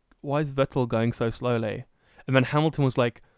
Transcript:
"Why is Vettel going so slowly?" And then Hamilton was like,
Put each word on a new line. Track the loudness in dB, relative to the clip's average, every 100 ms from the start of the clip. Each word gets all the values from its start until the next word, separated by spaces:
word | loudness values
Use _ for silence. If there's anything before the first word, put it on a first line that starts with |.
| _ _
"Why | -4 -2
is | -2
Vettel | 0 0 0 0
going | 0 0
so | 0 -4
slowly?" | -2 -2 -2 -2 -6 -12 _ _ _ 0
And | 2
then |
Hamilton | 2 2 0 2 0
was | 2
like, | 0 -2 -18